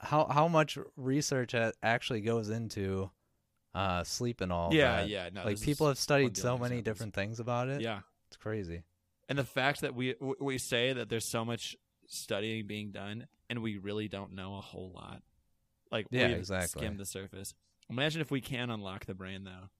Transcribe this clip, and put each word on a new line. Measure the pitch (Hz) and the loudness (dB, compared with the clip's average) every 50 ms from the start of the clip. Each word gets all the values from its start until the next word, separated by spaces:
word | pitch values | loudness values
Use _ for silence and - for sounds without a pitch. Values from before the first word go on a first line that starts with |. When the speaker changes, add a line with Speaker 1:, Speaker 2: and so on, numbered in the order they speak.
Speaker 1:
how, | - - 147 151 156 | -2 2 4 4 6
how | - 135 147 156 170 | 6 6 6 6 6
much | 170 156 156 147 - - - - - | 6 6 6 4 2 -4 -8 -10 -10
research | - 127 131 135 151 143 - 143 131 123 113 - | -4 0 2 2 2 2 2 2 0 0 2 2
a-, | 117 117 113 - - - | 2 2 2 0 2 2
actually | 110 117 120 - - 131 110 | 2 2 2 2 -2 -2 0
goes | 101 113 117 117 107 104 | 2 2 2 2 2 0
into, | 110 113 117 104 - 107 98 95 98 95 95 92 - _ _ _ _ _ _ _ _ _ _ _ - | -2 -2 -2 -4 -2 -2 0 0 0 0 -2 -4 -6 _ _ _ _ _ _ _ _ _ _ _ -4
uh, | 92 98 95 90 87 85 | -2 0 2 2 0 0
sleep | - - - 123 120 117 - 95 | -2 -2 -2 -2 -2 0 -2 -2
and | 92 87 | 0 2
all | 87 85 85 156 | 2 2 4 6
Speaker 2:
Yeah, | 156 143 123 113 | 6 6 6 4
Speaker 1:
that. | 107 95 90 | 4 2 0
Speaker 2:
yeah, | 104 98 90 87 90 | -2 -4 -4 -6 -6
no, | 101 92 | -4 -2
Speaker 1:
Like, | 110 104 | -2 -2
Speaker 2:
this | 104 113 | 0 0
Speaker 1:
people | 147 147 - 156 | 0 2 4 4
Speaker 2:
is | 147 135 | 4 4
Speaker 1:
have | - | 2
studied | - - 147 139 135 | 2 4 6 6 6
Speaker 2:
one | 123 98 | 4 4
of | |
the | - - | 2 0
Speaker 1:
so | 120 | 0
Speaker 2:
only | 123 123 120 123 | 2 2 0 0
Speaker 1:
many | 123 120 | -2 0
Speaker 2:
examples. | 107 | 0
Speaker 1:
different | 113 107 - 117 104 - | -2 -2 -2 -4 -4 -2
things | 101 98 107 117 113 | -2 -2 -2 -2 -4
about | 117 120 120 120 123 131 | -2 0 0 2 2 0
it. | 135 143 | 0 -2
Speaker 2:
Yeah. | 113 113 107 98 - - _ _ _ | -2 -2 -4 -4 -8 -12 _ _ _
Speaker 1:
It's | _ - | _ -20
crazy. | - - 107 110 110 95 82 85 85 - _ _ _ _ _ _ _ _ - | -8 -4 -2 -2 -2 -2 -4 -6 -8 -10 _ _ _ _ _ _ _ _ -2
Speaker 2:
And | 135 143 | 0 0
the | 131 | 0
fact | - - 135 127 139 143 - - | 0 0 2 2 2 2 2 -2
that | 143 127 | -2 -2
we, | 120 127 127 127 | 0 0 0 -2
w-, | - - 131 135 - | -2 -2 -2 -2 0
we | 139 139 131 127 | -2 -2 -2 -2
say | - - 131 117 120 131 135 | 0 2 4 4 4 4 4
that | 123 113 107 | 0 -2 -2
there's | 117 113 - | -2 -2 -2
so | - - 117 113 | -2 -2 0 0
much | 117 117 113 - - - - _ _ _ _ _ | 0 -2 -4 -6 -8 -10 -12 _ _ _ _ _
studying | - - - - - 110 98 107 110 110 110 107 | -12 -12 -10 -6 -2 -2 -2 0 0 -2 -4 -4
being | 101 104 104 104 104 98 | -4 -6 -6 -6 -6 -8
done | 101 98 101 107 117 123 - _ _ _ - | -8 -8 -6 -8 -8 -10 -14 _ _ _ -6
and | 120 120 110 | -4 -2 -2
we | 113 104 101 | -2 -4 -4
really | 92 101 101 107 107 101 | -4 -4 -2 -2 -2 -4
don't | 98 98 98 95 92 | -4 -6 -8 -8 -8
know | 95 92 95 98 | -10 -8 -8 -10
a | 98 | -10
whole | - - - 92 92 92 90 | -12 -12 -12 -12 -12 -10 -12
lot. | - - - - - - _ _ _ _ _ _ _ _ _ _ _ _ _ | -14 -14 -14 -14 -16 -16 _ _ _ _ _ _ _ _ _ _ _ _ _
Like, | - 110 104 - | -4 -4 -2 0
Speaker 1:
Yeah, | 123 127 123 110 | 2 4 4 4
Speaker 2:
we've | 117 92 | 4 2
Speaker 1:
exactly. | 90 92 95 92 90 85 - 78 107 | 0 -2 0 0 0 -2 -2 -2 -4
Speaker 2:
skimmed | 107 104 98 | -4 -4 -6
the | 98 | -8
surface. | - - 95 98 98 - 95 101 - - _ _ _ _ _ _ - | -8 -8 -8 -8 -8 -10 -10 -12 -12 -12 _ _ _ _ _ _ -8
Imagine | 113 123 139 156 151 165 151 | -2 0 0 0 0 0 -2
if | - | 0
we | 139 135 | -2 -2
can | 110 - 131 120 123 120 | -2 -2 -4 -4 -2 -2
unlock | 117 107 101 95 92 98 - | -4 -4 -6 -8 -8 -8 -8
the | - 98 | -8 -8
brain, | 92 95 92 98 95 98 | -8 -8 -8 -8 -8 -10
though. | 92 92 92 92 95 - | -12 -12 -14 -16 -18 -20